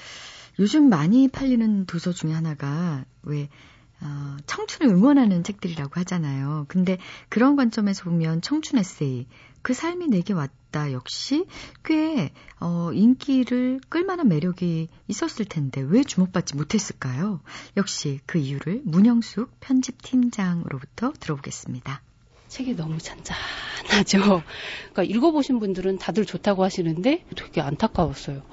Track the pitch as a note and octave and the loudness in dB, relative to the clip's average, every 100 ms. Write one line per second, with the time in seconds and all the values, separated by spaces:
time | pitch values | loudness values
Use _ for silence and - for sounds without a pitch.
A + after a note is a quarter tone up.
0 | - - - - - - G#3 D#4 C#4+ E3 | -20 -18 -18 -20 -10 0 4 6 8 6
1 | D#3+ B3 C4+ - C4+ A#3+ A3 G3+ F#3 F3 | 6 6 4 2 0 2 2 0 -2 -4
2 | F3+ F3 D#3 D#3+ D#3+ C#3+ C#3+ D3+ F3 C#3 | -4 -2 -2 -2 -4 -4 -4 -2 -2 -4
3 | C3 _ C#3 D3 C#3+ - - _ _ _ | -8 _ -8 -6 -6 -12 -20 _ _ _
4 | D3+ C#3+ C#3+ C#3+ - - G#4+ - C#4+ F3+ | -10 -8 -10 -12 -10 -8 -8 2 4 6
5 | B3+ C#4 A3 F3 F3 G3+ F#3 D#3+ C#3+ F3 | 8 6 6 2 -2 -6 -8 -6 -6 -6
6 | F3+ F3+ D3 C3+ C#3 D3+ C#3+ F#3 F#3 F#3 | -4 -2 -2 -4 -4 -4 -2 0 0 0
7 | - - - G#3+ C4 C#4+ A#3 A3 G3+ G3 | -6 -20 -6 2 4 4 2 2 0 -2
8 | F3 E3+ D#3+ D#3+ - D4+ - C4 F3+ - | -2 0 0 -2 -2 -4 -2 -2 -2 -4
9 | C#3 B2 B2+ - - _ - B3+ E4 F4+ | -4 -4 -8 -18 -20 _ -4 -2 -4 -2
10 | E4+ F#3 E3+ F#3 C#3 - _ D3+ D3 B2+ | 0 2 2 -2 -4 -8 _ -6 -4 -6
11 | - - - D4 G4 - - - - D#4 | -8 -10 -2 -2 -2 -10 -18 -10 -2 0
12 | D#4 D4 C#3+ - - - E3+ E3+ E3+ A#2 | 0 -2 -4 -8 -20 -8 -4 -2 -2 4
13 | A3+ B3+ - C4 B3 B3 B3+ C4 - D#4+ | 4 4 2 0 0 0 -2 -4 -4 -4
14 | G4 F4 C4+ D3+ F3+ F3 F3 D#3+ D#3+ - | -2 0 2 2 0 -2 -2 -2 -6 -10
15 | - - E4 - G3+ D#3+ C3+ C3+ C3+ A3+ | -12 -6 -6 -4 -6 -4 -4 -4 2 2
16 | C#4 - F#3 F3+ - C#3 D3 A3 - - | 2 0 0 -2 -4 -6 -2 -2 -4 -8
17 | C3+ B2+ G#3 F3 - - - G3+ F#3+ - | -6 -4 -4 -6 -10 -20 -6 -4 -4 -4
18 | D3+ C#3 - F3 C3+ C#3 D3+ A3+ B3+ E3 | -6 -6 -4 -2 -2 -4 -4 -6 0 4
19 | A3+ A#3 - G3 B3 _ - C4 B3+ - | 6 6 0 -6 -8 _ 0 0 0 -6
20 | - B3+ A#3+ A3 F#3 E3+ - C3+ C3+ - | -2 2 2 0 -2 -2 -4 -8 -10 -6
21 | B3 - - C#3 C3+ - B2 B2 C#3 C#3 | -6 -4 -6 -8 -8 -12 -10 -10 -8 -12
22 | - _ _ _ - - B3+ F3 D#3 D#3+ | -14 _ _ _ -16 -8 -6 -4 -4 -6
23 | - - - - - - - - - G3+ | -8 -14 -10 -10 -8 -10 -10 -10 0 2
24 | - G3 G3+ F3+ - - - - - - | 4 6 6 4 2 -12 -12 -14 -6 -2
25 | F3 A3 E4 D4+ C4+ B3 G#3 F#3 F#3 F#3+ | 0 4 4 4 2 0 0 0 -2 -2
26 | - F3 G3+ F3 G#3 F#3+ F#3 F#3 E3 D#3+ | -2 0 -2 0 0 2 2 2 0 0
27 | A3+ E4+ - - - E3+ C#3+ D#3 A3+ - | 2 0 -2 -14 -6 -4 -4 0 0 2
28 | D3+ C#3 - C#3 - | 0 -2 -8 -10 -12